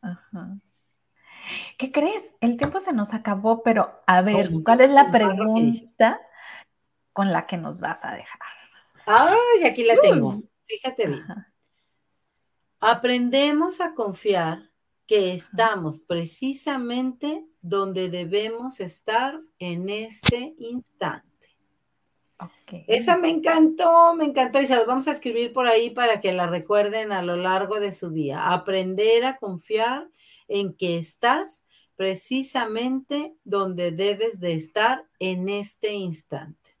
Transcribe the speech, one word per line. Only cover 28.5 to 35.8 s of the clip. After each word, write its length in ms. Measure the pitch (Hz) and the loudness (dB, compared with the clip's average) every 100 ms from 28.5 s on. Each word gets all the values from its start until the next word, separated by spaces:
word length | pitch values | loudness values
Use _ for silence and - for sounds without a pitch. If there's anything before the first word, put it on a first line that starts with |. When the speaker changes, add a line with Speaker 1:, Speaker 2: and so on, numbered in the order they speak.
Speaker 2:
Aprender 720 | 175 180 190 185 190 220 233 | -2 0 -2 -2 0 2 4
a 140 | 254 262 | 2 -4
confiar 680 | 208 180 - 214 226 262 330 _ _ _ _ | -10 -10 -4 -2 -2 -4 -10 _ _ _ _
en 260 | 202 196 | -4 -4
que 240 | - 180 170 | -4 -4 -4
estás 680 | 165 - 233 285 392 - _ _ _ _ | -6 -4 0 0 -2 -12 _ _ _ _
precisamente 1400 | 190 190 - 262 269 269 226 220 247 262 269 285 311 _ | -4 -4 -4 -4 -4 -4 -4 -4 -4 -4 -4 -8 -8 _
donde 460 | - 196 190 180 175 | -6 -4 -2 -4 -6
debes 480 | 160 196 202 226 202 | -2 -2 -2 -4 -4
de 140 | 175 | -4
estar 540 | 160 156 - 220 262 - _ | -4 -4 0 0 0 -6 _
en 300 | 185 185 185 | -6 -4 -4
este 460 | 202 202 - | -6 -8 -8